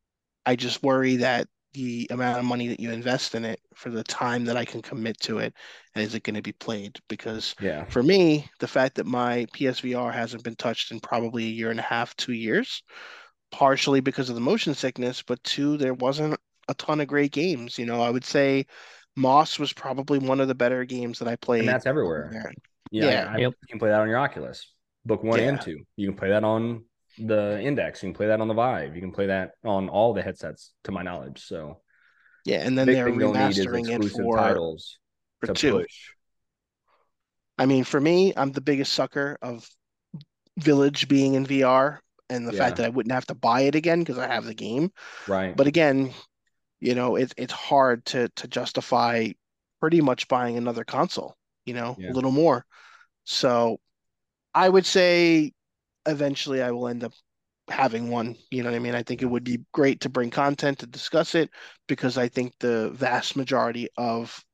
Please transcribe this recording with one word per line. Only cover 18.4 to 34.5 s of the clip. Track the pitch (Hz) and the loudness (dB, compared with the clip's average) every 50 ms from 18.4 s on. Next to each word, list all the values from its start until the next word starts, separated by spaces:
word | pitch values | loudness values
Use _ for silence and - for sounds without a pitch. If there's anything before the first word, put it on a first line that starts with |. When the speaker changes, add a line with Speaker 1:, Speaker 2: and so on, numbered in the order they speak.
| 139 139 135 135 131 - - - - - - - _ _ - | 4 4 2 2 0 -4 -8 -20 -20 -20 -20 -20 _ _ -4
Speaker 1:
Moss | 143 131 127 135 147 156 - - - | 0 2 6 6 6 6 4 0 -4
was | 147 135 | -4 -6
probably | - - - 139 127 135 135 147 143 139 | -6 -6 -8 -6 -6 -6 -2 0 0 0
one | 131 131 135 139 | 2 2 2 2
of | 135 131 | 2 0
the | 127 | 2
better | 127 123 123 127 127 127 | 2 2 2 0 0 -4
games | 127 127 123 120 120 120 - | -4 -6 -6 -6 -6 -6 -6
that | 117 117 | -6 -6
I | 117 | -6
played | - - - 120 113 | -4 0 0 2 2
Speaker 2:
And | 113 127 | 4 2
that's | 127 123 - | 2 0 0
everywhere. | 131 139 156 110 85 80 76 73 78 | 0 0 0 0 -2 -2 -4 -6 -8
Speaker 1:
there. | - - - - - - - _ _ _ - - | -10 -12 -12 -12 -14 -18 -20 _ _ _ -14 -8
Speaker 2:
Yeah, | - 107 - | -2 2 2
Speaker 1:
Yeah. | 139 127 - - 98 110 | 4 4 2 0 -2 0
Speaker 2:
I, | 110 | 0
Speaker 3:
Yep. | 120 127 123 _ | 0 0 -2 _
Speaker 2:
you | - - | -12 -16
can | - - | -8 -2
play | 117 107 | 2 4
that | 107 107 | 4 4
on | 107 110 | 4 2
your | 113 123 | 2 2
Oculus, | 139 135 - 90 69 64 - - - - _ _ _ _ _ _ - | 0 0 -2 -6 -12 -12 -12 -14 -18 -20 _ _ _ _ _ _ -4
Book | 117 110 98 | -2 -2 0
One | - 110 113 113 | 0 2 2 4
and | 110 135 139 - | 4 2 0 -2
Speaker 1:
Yeah. | - | -4
Speaker 2:
Two. | 90 80 73 - _ _ | -8 -10 -12 -14 _ _
You | - 101 98 | -6 -4 -4
can | 95 - | -4 -2
play | 98 95 | 0 2
that | 101 107 107 | 2 2 2
on | 110 110 110 113 117 117 113 113 _ _ _ _ _ _ - | 2 2 0 0 -2 -6 -8 -12 _ _ _ _ _ _ -8
the | 113 110 110 104 104 104 104 104 | -2 0 2 2 2 0 -2 -2
Index. | 101 139 143 107 85 78 - - - | -2 -2 -2 -2 -2 -4 -6 -8 -10
You | 92 | -8
can | 82 | -6
play | - 101 107 | -2 0 0
that | 110 110 | 2 2
on | 110 110 | 0 0
the | 107 | 0
Vive. | 110 117 127 117 85 73 69 78 | 2 2 2 0 -2 -4 -6 -8
You | 87 | -10
can | 95 92 | -10 -8
play | - - 101 | -4 -2 0
that | 98 95 95 92 92 - _ - | 0 0 0 -2 -4 -8 _ -4
on | 113 101 95 95 87 | -2 -2 -2 -2 0
all | - 101 110 120 98 | 2 2 2 2 2
the | 95 | 0
headsets, | 87 98 87 - - 80 - - - - _ _ - | -4 -6 -8 -10 -10 -12 -12 -14 -18 -20 _ _ -10
to | - | -8
my | 95 87 | -8 -6
knowledge. | 90 90 90 78 64 69 67 - - | -6 -6 -8 -10 -10 -14 -16 -18 -14
So | - 95 82 78 73 73 - _ _ _ _ _ _ _ _ _ _ _ _ - | -12 -12 -10 -10 -12 -14 -18 _ _ _ _ _ _ _ _ _ _ _ _ -4
Speaker 1:
Yeah, | - - 80 | -2 -2 -2
and | - 127 131 131 | 0 0 2 4
then | 131 | 4
Speaker 2:
big | 127 131 | 4 4
Speaker 1:
they're | 131 120 | 4 4
Speaker 2:
thing | 120 117 113 | 2 2 2
they'll | 107 107 104 | 2 2 2
need | 104 101 101 98 98 | 2 2 2 2 2
is | 95 | 0
Speaker 1:
remastering | 92 - 120 117 113 | 0 -2 -2 -2 -2
it | 117 | -2
Speaker 2:
exclusive | 113 104 101 - 120 117 | 0 -2 -2 -2 -2 0
Speaker 1:
for, | 117 113 110 | 2 2 2
Speaker 2:
titles | 107 - | 4 2